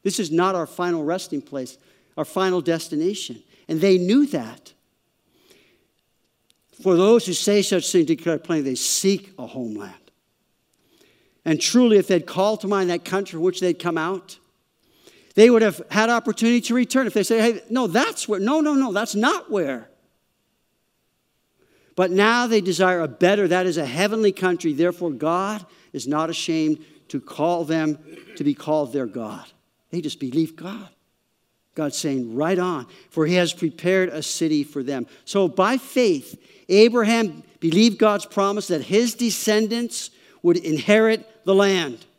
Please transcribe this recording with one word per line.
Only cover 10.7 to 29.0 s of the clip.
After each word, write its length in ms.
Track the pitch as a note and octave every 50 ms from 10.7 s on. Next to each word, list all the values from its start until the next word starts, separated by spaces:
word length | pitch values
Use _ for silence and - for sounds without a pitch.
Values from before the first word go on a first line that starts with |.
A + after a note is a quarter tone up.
| _ _ _ _ _ _ _ _ _ _ _ _ _ _ _
And 160 | D#3+ D#3 -
truly, 380 | - - - B3 B3+ A#3 G#3+ G3+
if 100 | F3+ -
they'd 180 | F#3+ E3+ -
called 340 | - - F3+ F#3+ G#3+ A3 G#3+
to 80 | - F#3+
mind 220 | G#3 G3 F#3+ F3
that 140 | F3 E3+ -
country 280 | - F#3 G3 G3+ -
from 100 | - D#3+
which 180 | E3 F#3 F3+ -
they'd 180 | F#3 F3+ E3 F3+
come 200 | - F3+ E3 D#3+
out, 400 | D#3 F3 F#3+ F#3 - - - _ _ _ _ _ _ _ _ _ _ _ _ _ _ - _ _ _ _ _
they 160 | F#3+ A3 B3
would 120 | A#3+ A3+
have 200 | A3+ G#3 - - - -
had 180 | - G#3 A3 A3+
opportunity 520 | A#3+ A#3 - B3 - - A3+ A#3 A#3+ A#3+
to 120 | A#3+ - A#3
return. 320 | B3+ B3 A#3+ - C4 C4
If 80 | G#3 -
they 100 | G#3+ F#3+
say, 160 | - A3 A3+
"Hey, 220 | A3 A#3 A3+ F#3 - -
no, 160 | A3 C4 B3
that's 420 | F#3+ D#3+ A3+ D4+ A4+ - - - -
where," 120 | G#3 F#3
no, 200 | G3 A3+ D4 D#4+
no, 140 | D4+ D4+ D4
no, 180 | C4+ C4+ B3
that's 220 | F3+ G3+ A3+ - -
not 360 | G#3 A3+ C#4+ G4 F4+ - -
where. 380 | G#3+ G3 D#3+ C3+ C3 A#2 A2+ _ _ _ _ _ _ _ _ _ _ _ _ _ _ _ _ _ _ _ _ _ _ _ _ _ _ _ _ _ _ _ _ _ _ _ _ _ _ _ _ _ _
But 160 | - F#3 F3+
now 360 | F3+ F#3+ G3+ A3 A#3 A#3+ B3
they 140 | A3+ A3+ G#3
desire 400 | F3 F#3+ E3+ D3+ F#3+ F#3 F3+ F3
a 80 | E3 C#3+
better, 380 | B2 - F3 F3 G3+ G#3 G3+ D#3+
that 180 | F3 F#3 F#3
is 100 | F#3 D#3
a 100 | E3+ D3+
heavenly 460 | B2+ B2 D#3+ G3 G#3 G#3+ A3+ A3 G3+
country. 400 | F#3+ - F#3 F#3 F3 E3 - D#3+
Therefore, 380 | C#3+ C3+ E3+ F3 E3+ F3 F3+ E3
God 560 | C#3 A2+ D3+ D#3+ E3+ F3+ F#3+ G3+ G#3+ G#3+ F3+ _ _ _ _ _
is 140 | - C#3+ A#2+
not 240 | C3 C#3+ D3+ D#3+ E3
ashamed 480 | E3 - - - D#3+ D#3+ D#3 D#3 D#3 D3+ - _ _ _ _ _
to 120 | - C3+
call 440 | - - - - D3+ E3+ F3 E3+ E3+
them, 340 | C#3+ D#3+ D#3+ D#3 D3+ D3 D3 - - - - - - -
to 80 | - C#3
be 100 | D3 C#3
called 380 | - - D3+ D#3 D#3 C#3+ A#2+
their 140 | A#2+ C#3+